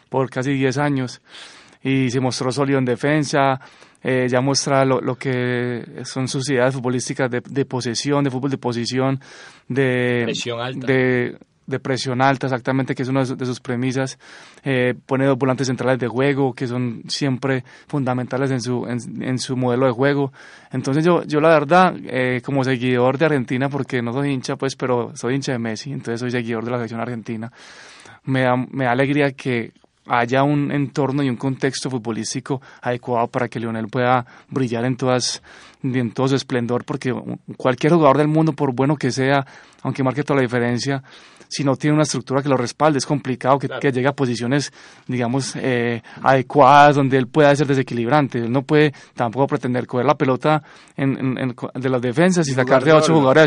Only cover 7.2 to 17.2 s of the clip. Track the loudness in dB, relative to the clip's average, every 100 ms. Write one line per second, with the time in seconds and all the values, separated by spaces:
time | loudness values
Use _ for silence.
7.2 | -2 -4 -4 -4 -2 -4 -4 -4 0 0
8.2 | 0 -2 -4 -4 -4 -4 -4 -2 0 -2
9.2 | -8 -20 -20 -16 -6 -2 0 0 0 0
10.2 | -2 -4 -6 -6 -8 -6 0 2 2 0
11.2 | -2 -8 _ _ -8 -6 -4 -4 -2 2
12.2 | 4 2 -2 -4 -2 -2 -2 -4 -2 -2
13.2 | -2 -4 -6 -6 -6 -4 -2 -2 -4 -8
14.2 | -20 -20 -20 -10 -2 0 0 -2 -2 2
15.2 | 2 2 2 0 -2 -2 0 0 -2 0
16.2 | 0 0 -2 -2 -6 -4 -4 -6 -10 -4